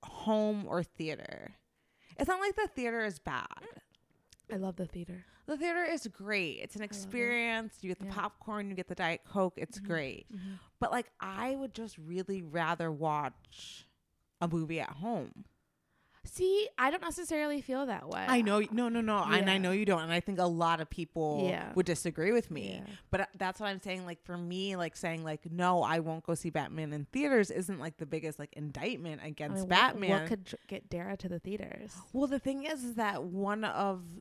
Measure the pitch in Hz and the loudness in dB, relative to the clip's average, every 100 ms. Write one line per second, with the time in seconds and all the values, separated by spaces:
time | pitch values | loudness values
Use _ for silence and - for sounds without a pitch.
0 | - - - 214 214 208 196 170 165 - | -12 -8 2 4 4 0 -2 -2 -2 -4
1 | 156 147 - - - - _ _ _ _ | -6 -6 -10 -12 -14 -18 _ _ _ _
2 | _ - 277 370 392 392 427 - 240 233 | _ -4 0 2 0 2 0 0 -2 0
3 | 220 165 - 131 - - 427 - _ _ | -2 -4 -6 -4 -6 -10 -14 -18 _ _
4 | _ _ _ - _ 208 190 180 180 180 | _ _ _ -20 _ -6 -4 -4 -6 -8
5 | 170 180 180 - - 302 339 339 339 330 | -10 -12 -16 -20 -6 -2 0 0 0 -2
6 | 226 - 196 208 170 117 - 208 208 208 | -4 -10 -2 0 0 -4 -10 -8 -8 -8
7 | 196 240 240 240 233 226 220 - 190 180 | -6 -2 0 2 0 -2 -4 -8 -6 -6
8 | 196 196 208 - - 208 202 185 180 185 | -6 -4 -6 -6 -8 -6 -4 -6 -6 -2
9 | 175 170 - 202 185 - 160 - 196 170 | -2 -2 -2 2 2 0 -8 -8 -2 -2
10 | 135 98 - 202 190 190 - _ - 247 | -2 -8 -12 -10 -10 -10 -14 _ 0 0
11 | 233 _ 190 190 240 269 269 214 226 - | -2 _ -8 -4 -2 -2 -4 -6 -10 -10
12 | 156 175 185 196 165 160 160 170 165 151 | -6 -4 -2 -4 -2 0 2 2 0 0
13 | 160 151 143 - - - - - - _ | 2 2 0 -6 -20 -18 -16 -16 -20 _
14 | _ _ _ _ 170 165 160 160 - - | _ _ _ _ 0 2 0 -2 -4 -4
15 | 202 226 131 - - _ _ _ _ _ | -2 -2 -4 -10 -20 _ _ _ _ _
16 | _ _ - - 370 392 427 - 262 339 | _ _ -14 2 4 4 2 2 2 4
17 | 339 320 349 311 302 294 - 254 277 202 | -2 -6 -2 0 2 0 -2 -2 0 -2
18 | - - 190 254 214 208 214 220 240 233 | -4 -4 4 6 6 4 4 2 2 2
19 | 226 208 156 170 190 190 185 190 208 180 | 2 2 4 4 6 4 4 4 4 4
20 | 165 170 170 190 180 165 165 165 156 - | 4 0 0 2 2 4 4 4 0 -6
21 | 165 - 156 147 185 90 - - 180 160 | -6 0 0 2 2 0 0 2 2 2
22 | 175 156 170 233 226 151 196 185 196 202 | 0 0 4 4 2 -4 -6 -6 -10 -14
23 | - 190 190 185 190 190 214 190 196 185 | -2 0 0 -2 -4 -2 -4 -4 -6 -6
24 | 180 170 - 175 175 180 196 185 170 - | -6 -12 -8 -6 -4 -2 -2 0 -2 -2
25 | 180 165 160 156 175 170 180 180 117 165 | -4 -2 -4 -6 -6 2 6 6 6 2
26 | 160 160 - 165 170 156 139 160 156 151 | 0 -4 -2 -2 0 -2 -2 -4 -4 -4
27 | 143 - 294 262 196 - 180 185 147 - | -4 0 6 6 6 2 -2 -4 -6 -8
28 | 147 160 165 147 147 - 147 135 165 214 | -6 -4 -4 -8 -10 -8 -8 -4 -4 -4
29 | 165 151 151 147 147 190 185 180 254 220 | -6 -8 -10 -6 -4 -2 6 8 8 6
30 | 190 165 160 220 185 - _ 196 - 175 | 4 4 4 -2 -4 -12 _ -10 -6 -6
31 | 180 196 185 175 190 202 196 - 214 185 | -4 -4 -4 -4 -4 -6 -6 -10 -12 -14
32 | - 247 277 269 269 269 285 311 247 226 | -6 2 2 2 0 -2 -2 -4 -4 0
33 | 214 190 165 180 196 208 214 - 196 185 | 0 0 -2 -2 0 0 0 2 2 0
34 | 175 170 | -6 -14